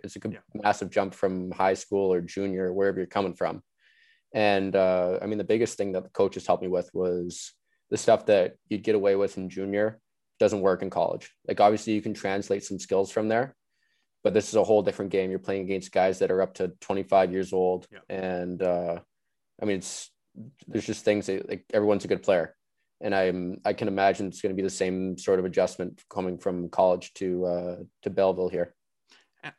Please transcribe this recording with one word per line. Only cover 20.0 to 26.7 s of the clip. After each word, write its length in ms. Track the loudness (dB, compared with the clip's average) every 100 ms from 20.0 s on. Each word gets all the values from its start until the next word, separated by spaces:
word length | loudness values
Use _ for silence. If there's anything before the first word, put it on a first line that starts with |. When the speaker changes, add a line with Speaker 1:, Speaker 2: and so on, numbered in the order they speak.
| -14 _ _ -20 -20 -20 -6
Speaker 1:
there's 200 | -4 -4
just 160 | 0
things 220 | 2 2 0
that, 220 | -6 -6
like, 140 | -10 -2
everyone's 320 | 2 2 2 0
a 20 |
good 100 | 0
player. 320 | 2 2 2 -8 _ _ _ _
And 100 | -2 2
I'm, 440 | 2 0 -4 -4 -4
I 80 |
can 140 | -2 -2
imagine 400 | 2 2 2 -4
it's 140 | -4
gonna 200 | -4 -2
be 80 | -4
the 80 | -2
same 340 | -2 0 -4 -4
sort 220 | 0 2
of 60 | 2
adjustment 580 | 0 0 -2 -10 -10 _
coming 300 | -6 -4 -4
from 320 | -4 -4
college 440 | -2